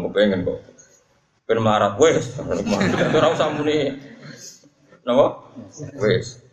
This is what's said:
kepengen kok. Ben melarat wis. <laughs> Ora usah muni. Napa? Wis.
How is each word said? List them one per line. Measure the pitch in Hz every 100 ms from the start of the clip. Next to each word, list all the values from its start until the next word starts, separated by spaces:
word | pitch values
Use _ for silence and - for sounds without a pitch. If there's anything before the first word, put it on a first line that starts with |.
| 90
kepengen | 98 104 92 82
kok. | - - - - _ _ _ _ _
Ben | - 113
melarat | 110 107 101 104
wis. | 156 - - - - 90 101
<laughs> | 101 185 - 147 151
Ora | 151
usah | - 156
muni. | 147 151 151 135 - - - - - - - _ _ _ _
Napa? | 123 127 - - - - 101 120 143 -
Wis. | 104 87 - - -